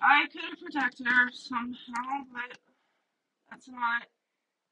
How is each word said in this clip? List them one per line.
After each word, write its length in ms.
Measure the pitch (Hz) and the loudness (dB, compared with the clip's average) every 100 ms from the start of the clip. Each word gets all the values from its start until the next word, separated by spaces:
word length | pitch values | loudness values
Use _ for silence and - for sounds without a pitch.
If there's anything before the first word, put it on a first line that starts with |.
I 240 | - 285 320 | 6 6 4
could 100 | 311 | -4
have 180 | 440 330 | -10 -10
protected 460 | 349 294 254 - 247 | -6 -2 -2 -2 2
her 240 | 247 247 | 4 4
somehow, 920 | - - 247 247 247 - 247 254 277 254 | 0 -8 -6 -6 -10 -10 -8 -4 -6 -6
but 260 | 247 247 - _ _ _ _ _ _ _ _ _ | -10 -10 -12 _ _ _ _ _ _ _ _ _
that's 180 | 220 - | -20 -16
not 340 | 254 240 240 - _ _ _ _ _ _ | -2 0 0 -4 _ _ _ _ _ _